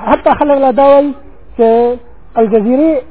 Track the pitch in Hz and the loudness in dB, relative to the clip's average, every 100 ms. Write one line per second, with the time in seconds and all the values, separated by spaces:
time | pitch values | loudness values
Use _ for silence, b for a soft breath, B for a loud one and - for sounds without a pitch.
0 | - 294 320 262 294 277 269 240 277 285 | -4 -2 0 0 0 0 0 2 2 2
1 | 285 262 - - - - 226 226 240 247 | 0 -6 -16 -20 -16 -2 0 2 0 -4
2 | - - - - 226 220 208 262 320 294 | -12 -20 -10 -4 0 0 0 0 0 -2
3 | - | -6